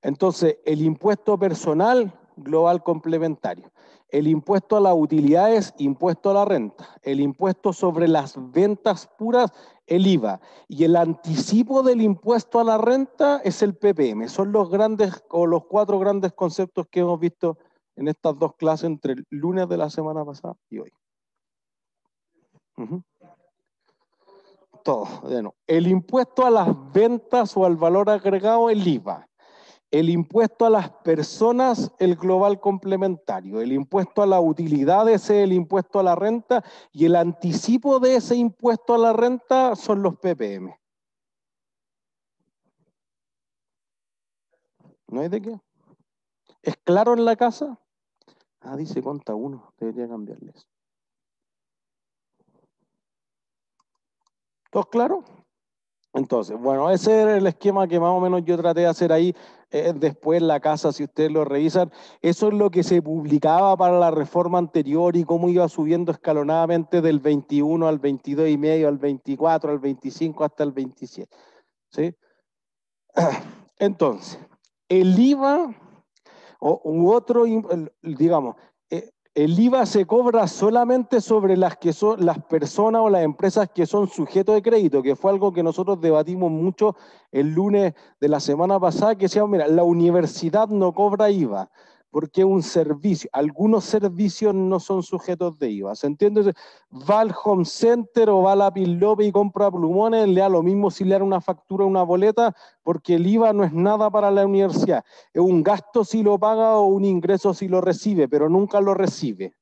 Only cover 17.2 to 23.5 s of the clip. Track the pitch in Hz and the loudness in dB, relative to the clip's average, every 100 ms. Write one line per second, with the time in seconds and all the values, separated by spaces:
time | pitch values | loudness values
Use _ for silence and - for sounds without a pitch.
17.2 | 170 _ 170 156 _ _ _ - 143 151 | -4 _ -6 -6 _ _ _ -8 -8 -4
18.2 | 165 143 156 - 160 156 170 147 135 131 | -4 -2 -4 -2 -4 -2 -4 -6 -6 -8
19.2 | - 147 160 185 175 175 151 156 156 156 | -10 -8 -4 -4 -4 -4 -4 -6 -8 -8
20.2 | 147 143 170 - _ - - _ _ _ | -10 -14 -16 -18 _ -16 -16 _ _ _
21.2 | _ _ _ _ _ _ _ _ _ _ | _ _ _ _ _ _ _ _ _ _
22.2 | _ _ _ _ _ - 110 180 - _ | _ _ _ _ _ -16 -12 -12 -14 _
23.2 | _ _ _ | _ _ _